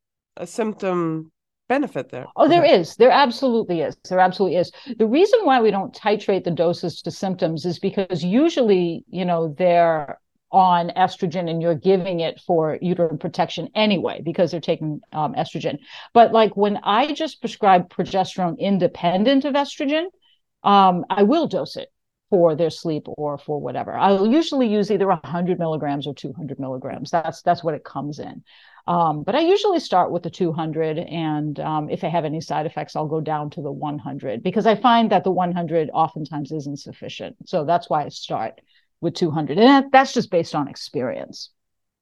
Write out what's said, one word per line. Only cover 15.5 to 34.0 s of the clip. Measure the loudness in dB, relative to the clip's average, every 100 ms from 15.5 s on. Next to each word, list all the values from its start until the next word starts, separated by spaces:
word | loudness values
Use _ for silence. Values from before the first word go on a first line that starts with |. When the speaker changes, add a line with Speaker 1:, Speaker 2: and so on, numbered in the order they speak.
| -6 -8 -8 -12 -20 2
Speaker 2:
But, | 6 6
like, | 6 2 2
when | -2 -2
I | 0 0 0
just | -2 -8 -8
prescribe | -10 0 4 4 4
progesterone | -6 -4 -2 -2 -2 -4 -2
independent | 0 2 2 0 0 2 4 2 2
of |
estrogen, | 0 -2 -4 -2 -2 -4 -10 _ _ _ _
um, | 2 6 6 4 -2
I | 2
will | 2 2 0
dose | -4 -6 -10
it | -16 _ _ _ _
for | 4 4
their | 4 -2
sleep | -2 -6 -6 -6
or | -8 -8 -8
for | -8 -8
whatever. | -6 -8 -8 0
I'll | 2 4 4
usually | 2 2 0 0
use | 2 0
either | 2 2
a | 0 -2
hundred | -4 -2 -2
milligrams | -2 -2 -4 -4 -6
or |
two | -10 -12
hundred | -10 -10 -8
milligrams. | -8 -8 -10 -10 -4
That's, | -4 -4 -4
that's | -2 -2
what | -2
it | -6
comes | -8 -10 -10 -10
in. | -12 -16 -20 -20 -20 -14 -4
Um, | 0 0 0
but | -2
I | 0
usually | 2 2 2 0
start | 0 2 2
with | -2
the | -6
two | -4 -2
hundred, | -2 -4 -2 -2 -4
and, | -6 -6 -4 -2 -4 -4
um, | -4 -4 -4
if | -4
I | -4
have | -2
any | -2 -4
side | -6 -4 -4
effects, | -6 -8 -6
I'll | -4
go | -4
down | -4 -4 -6
to | -8
the | -10
one | -8 -8
hundred, | -8